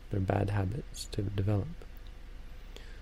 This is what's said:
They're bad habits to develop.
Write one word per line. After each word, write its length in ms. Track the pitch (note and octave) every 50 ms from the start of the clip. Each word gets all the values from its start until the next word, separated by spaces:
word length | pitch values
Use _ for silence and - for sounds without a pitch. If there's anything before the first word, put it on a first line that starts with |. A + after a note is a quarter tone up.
| - -
They're 100 | - G2+
bad 300 | F#2+ F#2+ G2 G2 G2+ G2
habits 560 | G#2 G#2 G2 F#2 G#2+ D3 - - - - - -
to 100 | - -
develop. 460 | G2+ G2 G2+ G#2 G2 G2+ G#2+ G2+ F#2 D#3 F3 - - - - - - - - - - - - - - - - - - - - - - - - -